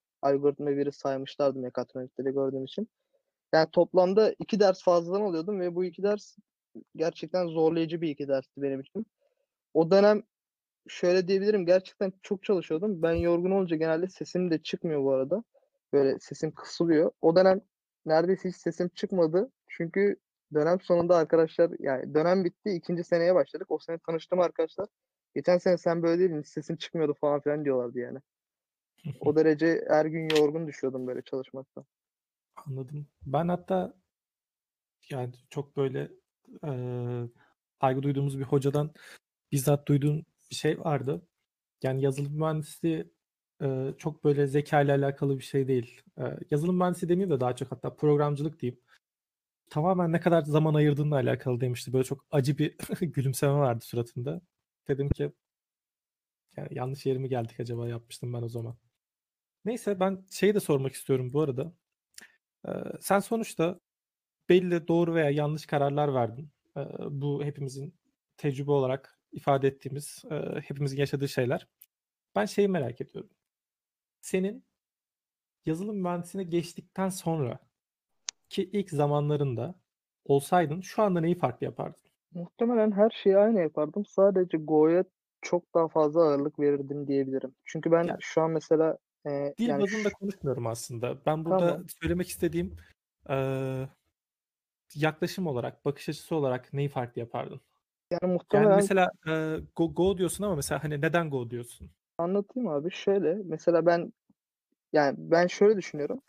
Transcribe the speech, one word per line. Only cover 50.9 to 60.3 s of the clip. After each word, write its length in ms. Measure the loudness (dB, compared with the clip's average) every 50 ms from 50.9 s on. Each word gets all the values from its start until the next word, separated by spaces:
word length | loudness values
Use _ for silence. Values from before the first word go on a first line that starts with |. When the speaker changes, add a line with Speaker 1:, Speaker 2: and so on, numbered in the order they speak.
| 4 2 0 0 0
Speaker 2:
alakalı 440 | 0 2 0 0 -2 -2 -2 -2 -2 -2
demişti. 320 | -4 -4 -6 -6 -2 0
Böyle 100 | 0 0
çok 220 | -2 -4 -10 _ _ 0
acı 260 | 0 2 2 0 0
bir 180 | -2 -4 -4 -8
<laughs> 220 | -10 -10 -6 -4 -4
gülümseme 520 | -4 -2 -2 -2 -2 -2 0 0 0 2
vardı 300 | 2 2 0 0 -2 -6
suratında. 560 | -6 -6 -6 -6 -6 -8 -10 -8 -8 -8 -10 -12 _ _ _ _ _ _ _ _ -6
Dedim 220 | -4 -2 -2 -2
ki, 220 | -2 -2 -4 -6 -8 _ _ _ _ _ _ _ _ _ _ _ _ _ _ _ _ _ _ _ _ _ _ _ _
"Yani 120 | -14 -12 -10
yanlış 360 | -10 -8 -8 -8 -8 -6 -4
yere 120 | -4 -4 -2
mi 100 | -4 -4
geldik 320 | -4 -4 -4 -6 -8 -10
acaba, 280 | -8 -8 -6 -6 -6 -6
yapmıştım 440 | -8 -10 -12 _ -16 -12 -10 -8 -8
ben 100 | -8 -8
o 60 | -8
zaman." 300 | -8 -8 -10 -10 -12 -16 _ _ _ _ _ _ _ _ _ _ _ _ _ _ _ _ -8
Neyse, 360 | -8 -8 -6 -4 -4 -2 0
ben 260 | 0 -2 -2 -4 -8 _